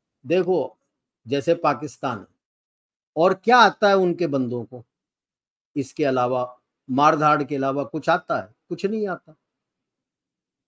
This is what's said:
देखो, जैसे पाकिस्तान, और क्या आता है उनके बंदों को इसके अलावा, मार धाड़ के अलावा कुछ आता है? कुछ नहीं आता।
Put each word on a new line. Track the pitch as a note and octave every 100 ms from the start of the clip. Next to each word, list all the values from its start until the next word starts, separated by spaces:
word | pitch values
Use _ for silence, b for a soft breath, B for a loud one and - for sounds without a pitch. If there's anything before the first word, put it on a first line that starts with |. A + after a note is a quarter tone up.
| _ _ C3
देखो, | F3+ F3 F3 B2 - _ _ _ _ A2+
जैसे | C#3 D3+ E3+
पाकिस्तान, | E3 B2 C#3+ - C#3 G#2+ F2+ _ _ _ _ _ _ _ _ D3+
और | F3+
क्या | F#3+ A3 B3
आता | G#3 - G3+
है | G3
उनके | F3+ E3 E3
बंदों | C#3 B2 A#2+
को | A2 B2 - _ _ _ _ _ _ _ _ D3
इसके | B2+ - C#3+
अलावा, | B2+ B2 B2+ B2 - _ _ -
मार | B2+ D3+ D3+
धाड़ | D3+ D3
के | C3+ C#3
अलावा | C3+ C#3
कुछ | C#3 D#3 D3
आता | F3 - C3+
है? | G2 _ -
कुछ | F3 G3
नहीं | A3 G3+
आता। | E3 _ D3+ _ _ _ _ _ _ _ _ _ _ _ _